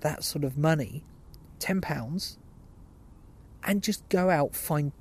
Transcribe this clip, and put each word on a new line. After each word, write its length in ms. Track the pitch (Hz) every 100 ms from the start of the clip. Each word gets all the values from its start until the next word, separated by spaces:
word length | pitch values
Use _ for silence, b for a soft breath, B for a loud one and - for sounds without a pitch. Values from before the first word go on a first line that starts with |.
that 220 | 151 -
sort 220 | - 147 135
of 120 | 139
money, 460 | 156 156 117 135 - - - - - -
ten 220 | - 190
pounds, 560 | - 143 117 175 - - - - - - - - - - - - - -
and 180 | - 202
just 260 | 214 202 -
go 220 | 185 185
out, 260 | 156 143 -
find 380 | - 151 143 -